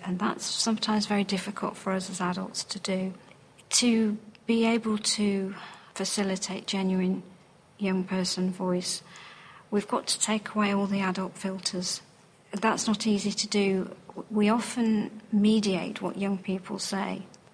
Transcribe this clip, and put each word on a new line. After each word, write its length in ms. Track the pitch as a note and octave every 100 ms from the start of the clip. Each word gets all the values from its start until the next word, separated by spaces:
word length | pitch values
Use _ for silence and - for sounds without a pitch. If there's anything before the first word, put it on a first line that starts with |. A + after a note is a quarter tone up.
| F#3+
and 140 | F3+
that's 260 | G#3 - -
sometimes 640 | - A3+ A3 - G#3+ G#3
very 160 | G#3
difficult 520 | F#3+ F#3+ G3 G#3 - -
for 160 | -
us 160 | F#3+ F#3
as 140 | F#3
adults 420 | F3+ F3+ F#3+ -
to 140 | - G3
do. 300 | - F#3 F#3+ F#3 - - - - -
To 460 | - B3 A3+ A3 G#3 - - -
be 180 | A3+ A3+
able 320 | A#3 A3+ G#3+
to 560 | - - G#3 G3 F#3+ G3+ - - - -
facilitate 720 | F#3+ - G3 F#3+ - F#3+ -
genuine 560 | G3 F#3+ F#3 F#3 F#3+ - - - - _ -
young 240 | G3 F#3+
person 480 | F#3 F#3 F3+ - F#3
voice, 500 | F#3 F#3 F3+ F3+ - - - - - - - -
we've 160 | G#3 G#3
got 180 | A#3+ -
to 140 | -
take 340 | - G#3+ -
away 180 | G#3+ G#3
all 140 | G3+ G3
the 140 | G3
adult 360 | F#3+ F#3 F#3 -
filters. 640 | G3 F#3+ - F3+ F3+ - - - - - -
That's 340 | G3+ A3 F#3+ -
not 220 | G#3 A3+
easy 240 | G3+ G3+
to 160 | G3+ -
do. 420 | G#3 G3 F#3+ F#3 - - - -
We 200 | G#3+ G#3
often 680 | A#3 A3+ B3+ A3+ G#3+ - - -
mediate 680 | G#3 G#3 A3 G3+ F3+ F3+ -
what 160 | - -
young 220 | G3 G3
people 400 | F#3 F#3+ - -
say. 460 | - G3 F#3+ F#3+ F#3 - -